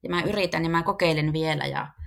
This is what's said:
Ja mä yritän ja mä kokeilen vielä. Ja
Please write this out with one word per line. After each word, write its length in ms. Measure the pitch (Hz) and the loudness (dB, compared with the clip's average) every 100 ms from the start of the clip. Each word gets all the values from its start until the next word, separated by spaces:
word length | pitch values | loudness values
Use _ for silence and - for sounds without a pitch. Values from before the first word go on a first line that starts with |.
Ja 80 | - | -4
mä 120 | 175 | -2
yritän 420 | 170 208 180 165 | 0 0 0 0
ja 60 | 165 | 0
mä 120 | 170 | 2
kokeilen 500 | 170 196 170 151 151 | 0 2 2 2 2
vielä. 340 | 156 160 151 139 | 0 0 0 -2
Ja 220 | 139 - - | -4 -6 -12